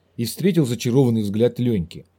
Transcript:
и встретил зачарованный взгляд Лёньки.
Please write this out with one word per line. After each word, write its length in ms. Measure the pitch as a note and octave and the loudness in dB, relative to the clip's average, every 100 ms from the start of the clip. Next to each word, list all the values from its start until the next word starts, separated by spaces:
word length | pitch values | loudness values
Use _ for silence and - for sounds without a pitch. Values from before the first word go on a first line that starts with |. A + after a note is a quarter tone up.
| _ - | _ -8
и 80 | |
встретил 420 | A#2 - E3+ E3+ B2+ | -8 -2 0 2 0
зачарованный 560 | A#2+ B2 B2+ B2+ A2+ | 0 0 2 4 2
взгляд 360 | G#2 G#2+ A#2+ A#2+ | -2 0 0 0
Лёньки. 480 | B2 G#2+ E2 D2 - | -2 0 -4 -10 -20